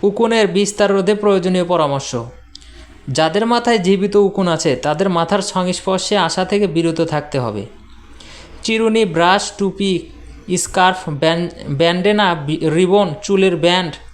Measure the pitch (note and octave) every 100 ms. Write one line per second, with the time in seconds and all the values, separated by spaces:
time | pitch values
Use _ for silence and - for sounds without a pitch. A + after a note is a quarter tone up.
0 | G3+ G3+ A3+ A3+ G3+ F3 G3+ - G3+ G3
1 | F#3 G#3 G#3 G3 F3+ F#3 E3+ F3 D3+ C#3
2 | - B2 A#2 - - - - - - -
3 | - C3 D#3+ F3+ A3+ A#3+ A#3+ A#3 F3 G3
4 | G3 G#3 G3 G3 F3+ D#3+ E3 B2+ D3 D3+
5 | F#3+ E3+ E3+ G3+ F#3+ F#3 F3+ F3+ - F#3
6 | - G#3 F#3+ - F3+ G#3 G3+ D#3+ E3 D#3+
7 | E3 D3+ D3 C#3 A#2+ G#2 A2 - - -
8 | - - - - - - - A3 A3+ A3
9 | G#3+ D#3+ E3+ G3 G3 - G3 F#3+ G3 F3
10 | - - - - - F3+ - - F#3 F3+
11 | - D3 D#3+ E3 F3 - - C#3 E3 F3+
12 | F#3 G#3 G3+ E3 C#3+ D#3 D#3+ D#3 F#3 G3+
13 | G3 D3 - G3 F#3+ E3+ E3+ F3+ F3 -
14 | -